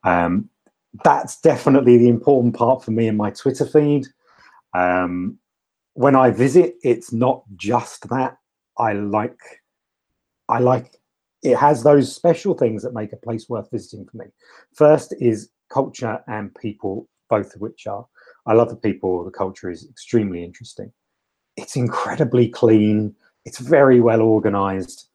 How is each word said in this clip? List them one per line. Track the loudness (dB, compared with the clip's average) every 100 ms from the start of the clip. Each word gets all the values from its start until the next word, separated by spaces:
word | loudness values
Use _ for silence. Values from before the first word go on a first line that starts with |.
Um, | 0 0 0 -2 -4 _ _ _ _ -2
that's | 0 0 -4 -2
definitely | 0 2 2 4 6 6
the | 6
important | 2 2 2 2 0
part | 0 0
for | -2
me | -4 -2
in | -2
my | -4
Twitter | -4 -6 -4 0
feed. | 2 2 -2 -4 _ _ _ _ _ _
Um, | -4 -2 0 -2 -4 -8 -10 _ _ _ _ _
when | 0 2 4
I | 4
visit, | 2 2 4 2 0
it's | -4 -4 -4
not | -2 -2 -2 _ -14
just | -4 -4 -4 -16 -8
that. | -6 -6 -8 _ _ _ -6
I | -4
like, | -4 -4 -4 -4 -10 -20 -20 _ _ _ _ _ _ _ _ _
I | -2
like, | 0 -2 -4 _ _ _ _ _
it | -2 2
has | 2 2
those | 4 4 2
special | -2 -2 -2 -2
things | -2 -2 -4
that | -10
make | -10 -12
a | -14
place | -10 -12 -8
worth | -12 -10
visiting | -12 -12 -20 -20
for | -20
me. | -20 _ _ -20 _
First | _ 4 4 2 -4
is | -2 -2 -8 _ _
culture | -6 -6 -6 -8 -8 -10
and | -12 -12 _
people, | -14 -10 -10 -10 -12 _ _
both | -4 -4 -12
of |
which | -14 -14 -14
are, | -14 -16 _ _ -18 0
I |
love | 2 2
the | -2
people, | -6 -4 -4 -6
the | -8
culture | -8 -10 -8 -14
is | -14 -18
extremely | _ -4 -2 -2 -8
interesting. | -12 -18 -20 -20 -20 _ _ _ _ _ _ -20
It's | -10 -6
incredibly | -4 -4 -8 -4 -2 2 0
clean, | 2 2 4 4 0 -4 -10 _ _ -20
it's | -18
very | 0 4 6 6
well | 4 2
organized | 2 2 0 -2 -4 -4 -8 -14 -20